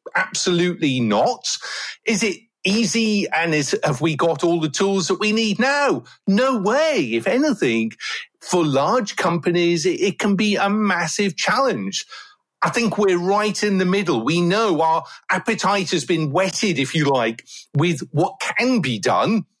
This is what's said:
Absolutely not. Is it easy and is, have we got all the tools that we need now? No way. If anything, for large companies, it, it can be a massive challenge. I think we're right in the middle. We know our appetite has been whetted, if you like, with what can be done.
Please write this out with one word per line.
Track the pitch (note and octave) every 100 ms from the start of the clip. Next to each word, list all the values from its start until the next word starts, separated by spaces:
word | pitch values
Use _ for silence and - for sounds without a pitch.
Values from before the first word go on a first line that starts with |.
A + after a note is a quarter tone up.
| -
Absolutely | F3+ F#3 - F#3+ E3+ F3+ E3+ D3 B2+
not. | A2 G#2 F#3+ A#3+ - - - - - - -
Is | G3+
it | G#3+ - _ _
easy | F#3+ G#3+ G#3 A3+ A3 G#3 E3
and | D#3 E3+
is, | D3+ C#3 G#3
have | D3+ C3+
we | E3 D3
got | E3+ D3+
all | F3 E3+
the | D#3
tools | - G3 G3 F3
that | F#3
we | G#3+
need | A3 A3 G3
now? | C4 C#4+ C#4 C3+ - - -
No | G3+ C4 A#3+
way. | F#3+ C4+ D#4+ B3+ A#2+
If | A2+ D3+
anything, | B3+ D4+ A3+ B2+ A2+ A2+ - - - - _
for | - F3+
large | D#3 C3+ D#3 B3 G#3 -
companies, | F3 E3+ F3+ F3 E3+ E3+
it, | F3 D#3
it | G3+ -
can | G#3 G3
be | G#3+ F#3+
a | G3
massive | G#3+ G3+ F3 E3 - G3+ -
challenge. | F#3 A3 C4+ B2 G2 - - - - _ _ -
I | E3
think | A#3+ A3 -
we're | G3+ F3
right | F3+ G3+ G#3+ -
in | G#3+ F#3+
the |
middle. | F3+ G3 F3+ A#2+
We | A#2 E3+
know | F3 G#3 A3 D#3+
our | D#3+ D#3+ - - -
appetite | F#3 - G#3+ F#3+ G3+ E3+
has | F#3
been | - E3 D3+
whetted, | E3 F#3+ - G#3+ C#3+
if | B2
you | D#3+
like, | C#3+ C3 A2+ A#2 - - -
with | C#3 F3 D3 -
what | C#3+ - -
can | - - B3 A#3+
be | C#3 G#2+
done. | A#2+ F#2+ C#3 A3 - _